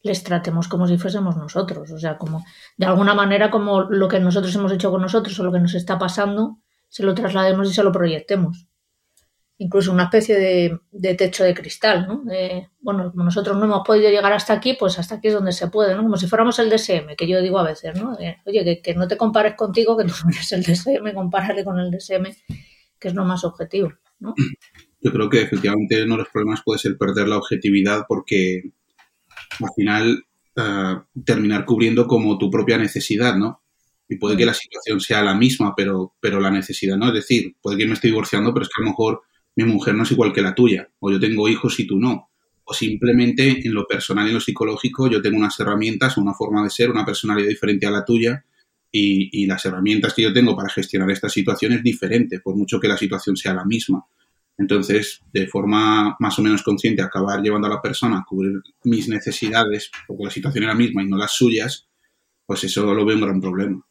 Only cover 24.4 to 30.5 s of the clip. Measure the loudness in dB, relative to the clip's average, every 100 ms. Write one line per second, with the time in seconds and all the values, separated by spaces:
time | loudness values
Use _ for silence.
24.4 | -4 -6 _ -20 _ _ -4 -2 2 2
25.4 | 2 0 0 0 0 0 2 -2 -2 -2
26.4 | -2 -2 -2 -2 -2 -2 0 2 2 0
27.4 | -2 -2 2 4 4 0 -2 -4 0 0
28.4 | 2 -2 -8 _ _ _ _ _ _ -20
29.4 | -18 -8 -6 0 0 2 2 0 -4 _
30.4 | _